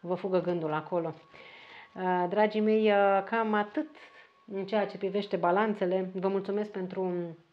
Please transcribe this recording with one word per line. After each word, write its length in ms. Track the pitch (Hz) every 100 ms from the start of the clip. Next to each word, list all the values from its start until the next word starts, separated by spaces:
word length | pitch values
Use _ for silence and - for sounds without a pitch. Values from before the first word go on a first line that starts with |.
vă 140 | 175
fugă 260 | 180 - 185
gândul 320 | 175 175 156
acolo. 420 | 151 156 180 165 156 - - - - - - -
Uh, 320 | - 185 180 180
dragii 320 | 202 214 214
mei, 300 | 214 220 214
uh, 320 | 202 202 196
cam 300 | 196 226 220
atât 360 | 208 208 - 311 - - - - _ -
în 140 | 196 190
ceea 200 | 214 196
ce 100 | 196
privește 400 | 196 196 202 185
balanțele. 720 | 175 185 220 208 185 190 190
Vă 140 | 190 190
mulțumesc 420 | 196 196 202 214
pentru 420 | 196 185 185 185 180 170 165 _